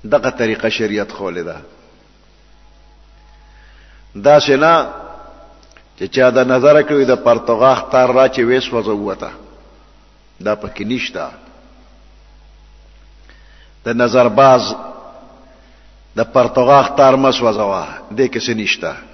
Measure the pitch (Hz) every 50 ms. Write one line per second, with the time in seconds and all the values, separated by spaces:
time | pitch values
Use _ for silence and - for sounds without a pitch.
0 | - 107 139 143 123 131 - - 120 110 110 - - 110 - - 113 104 104 104
1 | 101 - - - 98 92 87 90 82 85 78 76 73 - - _ _ _ _ _
2 | _ _ _ _ _ _ _ _ _ _ _ _ _ _ _ _ - - _ _
3 | - _ _ _ _ - - - - - - - - - - - - - - -
4 | - - - 101 101 143 147 147 143 147 135 135 151 165 170 160 127 - - -
5 | - - - - - - - - - - - - _ _ _ - _ _ _ -
6 | 92 95 - 131 127 127 - 131 127 127 131 131 123 147 147 151 143 147 151 143
7 | 135 123 127 117 113 120 117 113 - - 117 107 123 131 127 - - - - 131
8 | 127 123 123 131 131 127 - 131 120 117 127 131 123 - 123 117 101 107 107 101
9 | 104 101 95 - - - - - - - - - - - _ _ _ _ _ _
10 | _ _ _ _ _ _ _ _ 90 104 107 - - 95 - - 101 107 127 123
11 | - - - 180 - 67 - - - - - - _ - _ _ - _ _ _
12 | _ _ _ _ _ - - - - - - - - - - - - - - -
13 | - - - - - - - _ - - - - - _ _ _ _ 110 117 117
14 | 123 120 113 127 120 120 104 113 139 135 127 123 - - - - - - - -
15 | - - - - - - - - - - - - - - - _ _ - _ -
16 | _ _ - 107 117 - - 135 120 120 - 131 123 123 143 139 131 - - -
17 | 139 131 131 135 135 131 120 - 123 113 104 107 107 98 98 90 78 73 - -
18 | - - 104 113 131 123 127 113 - 120 113 110 104 90 - - 90 80 - -
19 | - -